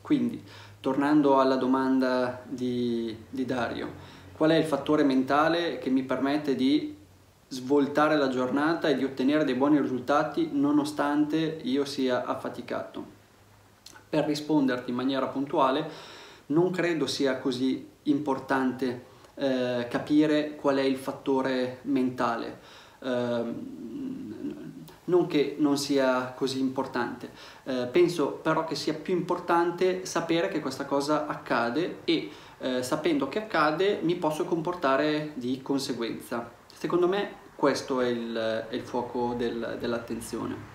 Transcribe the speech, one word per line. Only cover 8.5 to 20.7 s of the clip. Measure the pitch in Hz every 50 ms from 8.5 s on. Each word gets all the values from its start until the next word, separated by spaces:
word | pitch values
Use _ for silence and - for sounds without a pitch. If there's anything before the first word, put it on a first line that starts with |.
| 135 143 147 160 170 165 -
e | 160 139
di | 127 131
ottenere | 131 131 - 127 139 147 156 151
dei | 135 127
buoni | 127 139 147 156 143
risultati | 131 123 127 120 - - 143 147 156 - - 175 160 156 143
nonostante | 139 139 143 147 147 139 147 - - 147 143 147 151 151 147 151 160 160 151 156 - -
io | 123 131 143 139
sia | 139 - 143 131 127 123 123 -
affaticato? | - - - - 123 - - 117 - 117 107 - - - - - - - - - _ - _ - _ - - _ _ _ _ _ - - - - -
Per | - 151 143
risponderti | 151 147 147 - - 156 147 135 127 123 123 - -
in | 123
maniera | 123 131 135 135 135 131
puntuale, | - - 139 139 139 175 160 135 131 135 151 165 - - - - - - - - - - - -
non | - 143 160 180 185
credo | 180 180 175 175 170 151 135
sia | 123 - - 139 131 127
così | - - 143 123 123 131 131 - - - - - _ _
importante, | 151 143 139 - 139 131 131 - - 139 131 131 127 120 - 135 127 120 - - - - - - - _
eh, | - 139 135 131 127 123 123 123 123 120 -
capire | - - - - 151 151 156 151 151 151 147 - -
qual | - - 143